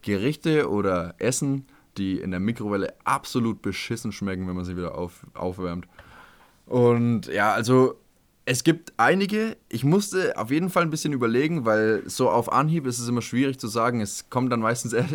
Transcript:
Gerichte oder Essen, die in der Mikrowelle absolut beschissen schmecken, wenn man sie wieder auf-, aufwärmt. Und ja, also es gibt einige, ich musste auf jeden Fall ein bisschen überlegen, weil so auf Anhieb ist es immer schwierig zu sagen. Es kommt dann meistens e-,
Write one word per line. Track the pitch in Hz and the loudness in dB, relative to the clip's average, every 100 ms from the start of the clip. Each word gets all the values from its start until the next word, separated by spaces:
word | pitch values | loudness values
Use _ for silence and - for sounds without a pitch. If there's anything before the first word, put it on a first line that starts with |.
Gerichte | - 101 120 156 165 156 120 | -2 0 0 -2 0 2 2
oder | 101 98 90 85 - | 0 0 0 -4 -2
Essen, | 110 131 143 135 135 _ _ - | -2 0 -2 -4 -6 _ _ -6
die | 95 92 | -2 -2
in | 82 | -4
der | 90 | -2
Mikrowelle | 98 117 104 101 90 - | -2 -4 -4 -2 -4 -4
absolut | - 135 - 131 113 104 | -2 -2 -2 -2 -2 -2
beschissen | 101 92 - 113 110 | -6 -8 -8 -6 -8
schmecken, | 98 101 95 92 | -6 -6 -4 -6
wenn | |
man | 92 | -6
sie | 90 90 | -6 -6
wieder | 87 73 | -6 -6
auf-, | 87 - - | -10 -10 -20
aufwärmt. | - 90 90 90 87 - - - - - _ _ _ - | -8 -6 -4 -6 -6 -12 -20 -20 -20 -20 _ _ _ -2
Und | 123 120 120 120 113 - | 4 6 6 2 0 -2
ja, | 87 104 | 0 2
also | 104 113 127 127 - _ _ _ _ - | 2 4 6 6 2 _ _ _ _ -4
es | 127 | 0
gibt | 160 165 - - | 2 0 -4 2
einige, | 120 185 196 214 220 - _ | 2 4 0 0 -2 -6 _
ich | 113 | -2
musste | 139 190 202 185 165 - | 2 2 2 -2 -2 -2
auf | 117 | -2
jeden | 147 185 | 0 0
Fall | 180 | 0
ein | 165 | 0
bisschen | 151 160 | -2 -2
überlegen, | 139 117 120 156 170 110 | 0 2 2 2 0 2
weil | 110 110 110 - | 2 2 0 -4
so | - 123 | 0 2
auf | 110 117 | 2 2
Anhieb | 123 151 165 131 | 2 2 0 -2
ist | 120 | -4
es | 120 | -2
immer | 120 | -2
schwierig | 117 120 135 131 | -2 0 0 -2
zu | 113 | -4
sagen. | 113 117 120 | 0 0 0
Es | 101 - - | -4 -8 -6
kommt | 127 127 | -2 0
dann | 120 | 0
meistens | 110 120 120 | 0 -2 -2
e-, | 117 165 | -2 -2